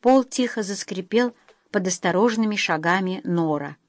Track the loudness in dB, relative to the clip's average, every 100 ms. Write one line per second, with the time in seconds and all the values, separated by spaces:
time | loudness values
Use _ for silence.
0 | 6 4 4 -2 -2 -2 -6 -6 -8 -10
1 | -2 0 0 -4 _ _ _ -2 -2 -2
2 | 0 2 2 2 -2 -2 -2 -2 0 0
3 | -2 -6 -2 0 0 -2 -6 -14